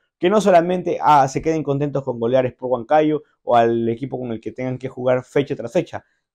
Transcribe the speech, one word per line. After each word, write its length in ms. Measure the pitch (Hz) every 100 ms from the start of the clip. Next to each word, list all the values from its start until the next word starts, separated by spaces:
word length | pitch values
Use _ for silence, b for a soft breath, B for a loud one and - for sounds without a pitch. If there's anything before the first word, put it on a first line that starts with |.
| _ _
que 100 | 175
no 100 | 208
solamente, 600 | 196 175 165 180 175 160
ah, 260 | 107 147 135
se 140 | 143
queden 220 | 156 160
contentos 400 | 143 139 147 139
con 160 | 139 120
golear 260 | 117 131 127
Sport 260 | 120 127
Huancayo 520 | 123 113 151 156 151 - _
o 140 | - 117
al 340 | 117 117 113
equipo 300 | 113 135 127
con 120 | 123
el 80 | 110
que 120 | 113
tengan 260 | 110 127 127
que 100 | 127
jugar 360 | - 127 127
fecha 320 | 123 147 139 131
tras 180 | 117
fecha, 320 | 185 - 101 - _ _